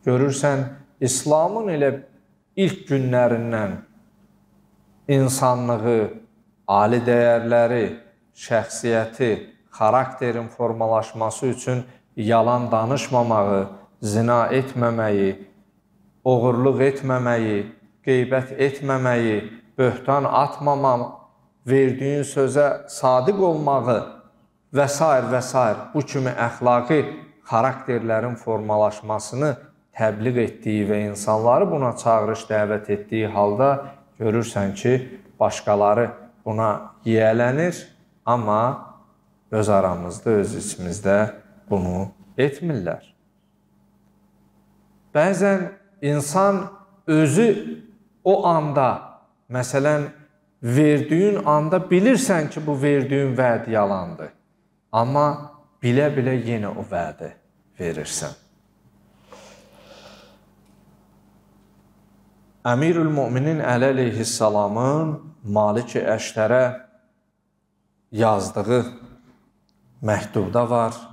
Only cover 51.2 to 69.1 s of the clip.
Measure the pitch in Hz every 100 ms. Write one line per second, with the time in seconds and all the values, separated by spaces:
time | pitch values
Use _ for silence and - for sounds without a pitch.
51.2 | 202 202 147 151 156 185 185 180 220 226
52.2 | - 180 147 - 151 139 143 143 123 139
53.2 | 139 120 127 113 - 110 101 95 85 82
54.2 | 76 _ _ _ _ _ _ 110 123 143
55.2 | 147 151 - - _ _ 123 123 147 139
56.2 | 123 131 113 113 101 - 101 90 80 -
57.2 | 80 - _ _ _ - 87 78 73 -
58.2 | 73 - _ _ _ _ _ _ _ _
59.2 | _ - - - _ - - - - -
60.2 | - _ _ _ _ _ _ _ _ _
61.2 | _ _ _ _ _ _ _ _ _ _
62.2 | _ _ _ _ 120 123 160 170 156 147
63.2 | 123 127 147 160 123 123 135 131 123 110
64.2 | 110 - 110 104 101 110 131 147 160 151
65.2 | - - 107 104 104 110 120 120 87 110
66.2 | - - 107 127 123 - - _ _ _
67.2 | _ _ _ _ _ _ _ _ _ 107
68.2 | 113 104 92 110 101 123 117 - -